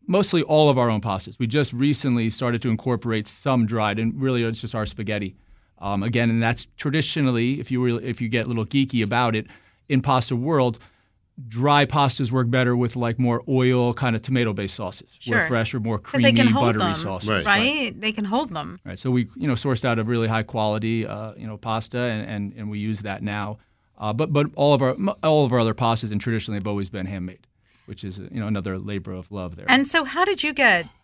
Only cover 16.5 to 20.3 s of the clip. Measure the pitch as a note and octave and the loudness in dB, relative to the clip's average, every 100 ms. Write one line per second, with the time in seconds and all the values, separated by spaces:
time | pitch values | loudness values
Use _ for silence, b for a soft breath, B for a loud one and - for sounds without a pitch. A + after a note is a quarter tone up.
16.5 | - - D#3 F3+ D#3+ E3+ - G#2 G2+ C3+ | 6 4 2 0 -2 -4 -6 -2 0 2
17.5 | G3+ A#3+ D4+ A#3+ - G#3+ A3 G#3 A3+ C4+ | 2 2 0 -4 -4 -6 -4 -2 -2 -2
18.5 | E3 D#3+ F2+ - F#2 C3 B2+ A2+ - D3 | -8 -10 -14 -14 -6 0 0 0 -2 -2
19.5 | A#2+ C#3+ A#2+ C3 A#2 A2 A#2+ A2+ | 0 0 0 0 0 0 0 0